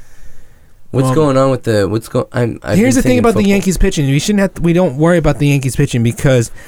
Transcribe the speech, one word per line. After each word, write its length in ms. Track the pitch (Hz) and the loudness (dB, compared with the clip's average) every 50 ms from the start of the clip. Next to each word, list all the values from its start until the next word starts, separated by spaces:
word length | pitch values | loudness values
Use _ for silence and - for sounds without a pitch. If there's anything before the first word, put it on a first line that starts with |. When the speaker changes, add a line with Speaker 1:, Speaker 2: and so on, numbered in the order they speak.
| - - - - - - - - - - - - - - - - - - | -16 -16 -14 -12 -10 -10 -10 -10 -12 -14 -20 -20 -20 -20 -20 -20 -12 -6
Speaker 1:
What's 160 | - 127 131 | -2 -2 0
Speaker 2:
Well, 80 | 131 127 | 0 2
Speaker 1:
going 220 | 156 156 143 131 | 2 2 2 2
on 140 | 131 135 135 | 2 2 2
with 140 | 131 120 - | 0 -2 -2
the, 240 | - 110 104 98 90 | 0 0 0 0 0
what's 200 | 104 113 - - | -2 -4 -4 -4
go-, 200 | - 127 - - | -4 -4 -4 -4
I'm, 280 | - 120 123 113 - - | -4 -4 -4 -4 -4 -6
I've 160 | - 67 98 180 | -4 -2 0 2
Speaker 2:
here's 160 | 226 262 240 | 2 2 2
Speaker 1:
been 40 | 269 | 2
Speaker 2:
the 40 | |
thing 0 | |
Speaker 1:
thinking 160 | 220 254 254 247 | 2 2 2 2
Speaker 2:
about 100 | - 233 | 2 2
the 100 | 208 214 | 2 2
Speaker 1:
football. 100 | 202 196 | 2 2
Speaker 2:
Yankees 280 | 196 196 190 190 170 - | 2 0 0 0 0 2
pitching. 280 | 196 190 190 165 143 | 0 0 0 0 0
We 120 | 135 139 147 | 0 0 0
shouldn't 200 | - - 208 202 | 0 0 0 2
have 140 | 196 185 - | 0 0 -2
to, 80 | - | -2
we 100 | 165 170 | 0 0
don't 240 | 165 175 185 175 127 | 2 2 0 0 0
worry 220 | 147 156 170 180 170 | 0 2 2 2 2
about 220 | 156 147 139 - | 2 0 0 0
the 80 | 147 143 | 0 0
Yankees 260 | 139 139 131 131 - | 0 0 -2 -2 -2
pitching 260 | - 143 - - 120 117 | -2 -2 0 0 0 0
because 480 | 120 117 - - 143 131 123 113 - - - - | 0 0 0 2 2 2 2 0 -2 -6 -16 -18